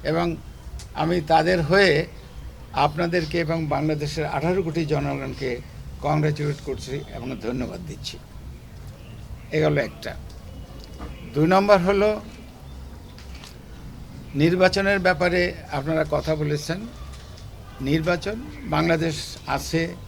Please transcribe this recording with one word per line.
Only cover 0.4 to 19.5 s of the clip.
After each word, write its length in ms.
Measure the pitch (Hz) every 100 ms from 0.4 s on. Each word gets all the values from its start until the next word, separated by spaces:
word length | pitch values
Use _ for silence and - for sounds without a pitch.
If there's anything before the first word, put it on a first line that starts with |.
| - - - - -
আমি 280 | - 156 175
তাদের 420 | 156 160 160 180
হয়ে 420 | 147 185 196 147 170 - - - - - -
আপনাদেরকে 680 | 127 147 147 175 175 156 170
এবং 280 | 156 165 156
বাংলাদেশের 580 | 143 156 151 143 160 151
আঠারো 380 | 147 156 180
কোটি 220 | 165 156 151
জনগণকে 760 | 151 143 139 135 131 135 123 - - - -
কংগ্র্যাচুলেট 560 | 143 151 151 147 147 147 -
করছি 340 | 123 - 139 - 87
এবং 220 | 120 123
ধন্যবাদ 380 | 107 127 117 95 87
দিচ্ছি। 300 | - - - - - - - - - - - - - - - -
এ 80 | 160
গেল 180 | 151 147
একটা। 380 | 117 - - - - - - - - - - - - - -
দুই 140 | 143 160
নম্বর 300 | 185 202 202
হলো 440 | 175 202 208 214 - - - - - - - - - - - - - - - - - - - - - 143
নির্বাচনের 640 | 156 180 185 190 196 202
ব্যাপারে 540 | 180 170 180 180 175 - -
আপনারা 340 | 143 139 160 151
কথা 240 | 147 151 156
বলেছেন। 440 | 151 147 147 175 226 - - - - - - - - -
নির্বাচন, 540 | 131 156 160 175 190 220 269 -
বাংলাদেশ 520 | - 151 165 165 165 151 - -
আছে 480 | -